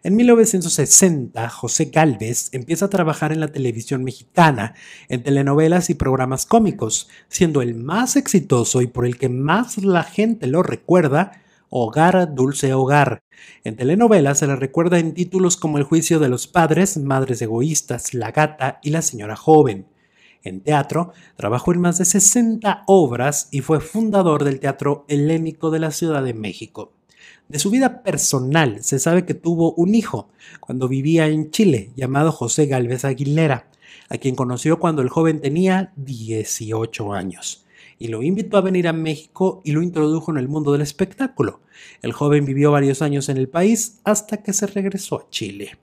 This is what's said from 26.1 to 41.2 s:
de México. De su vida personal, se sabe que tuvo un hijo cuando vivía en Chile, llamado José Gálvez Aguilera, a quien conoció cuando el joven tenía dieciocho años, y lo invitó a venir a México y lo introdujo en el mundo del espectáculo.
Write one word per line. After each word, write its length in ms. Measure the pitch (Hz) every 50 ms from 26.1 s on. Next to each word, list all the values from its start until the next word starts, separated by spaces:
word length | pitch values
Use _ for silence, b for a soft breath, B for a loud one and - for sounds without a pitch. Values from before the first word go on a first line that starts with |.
| 156 139 135
de 80 | 127
México. 640 | 117 110 107 98 90 - 110 - _ - 104 _ _ _ _ b b b b b b b b _
De 100 | 143 143
su 100 | - 202
vida 340 | 214 262 269 247 254 -
personal, 800 | _ 196 165 143 - - - 135 127 131 147 165 156 123 101 -
se 160 | - - 139 131
sabe 280 | - 170 170 180 175
que 80 | 180 180
tuvo 400 | - - 170 170 165 165 165 160
un 200 | 165 170 185 214
hijo 360 | 233 - - - 110 - _ B B B B B B
cuando 280 | - - 127 127 131 127
vivía 380 | 135 135 135 151 165 165 156
en 240 | 156 156 156 151 151
Chile, 400 | - - 220 190 139 107 95 - -
llamado 380 | - 131 123 135 139 156 160
José 340 | 151 - 123 113 - - 151
Gálvez 380 | 131 131 127 123 117 131 123 -
Aguilera, 640 | 139 135 135 143 139 147 160 165 147 131 113 _ _ B B B B B B B B
a 100 | - -
quien 160 | - 135 127
conoció 440 | 123 131 123 127 120 - 151 165 160
cuando 240 | 175 170 160 147
el 60 | 127 127
joven 320 | - 165 165 165 156 151
tenía 520 | 147 143 147 170 185 190 185 190 190 - _
dieciocho 1160 | 139 135 131 127 113 113 110 110 110 107 - - - 117 107 110 110 113 113 - - 110 101
años, 540 | 101 95 90 95 87 - - - - _ b b b b b b b b
y 100 | 117 117
lo 140 | 113 110
invitó 340 | 127 160 196 214 - - 208
a 60 | 202
venir 260 | 185 190 185 180 170 170
a 40 |
México 680 | 160 160 160 156 151 151 - _ _ - 190 185 185 - _
y 80 | 156
lo 100 | 147 156
introdujo 480 | 175 180 175 156 151 151 160 160 151 -
en 80 | 156 143
el 100 | 123 135
mundo 240 | 147 156 147 143
del 80 | 143 143
espectáculo. 800 | 151 143 - - 190 190 - -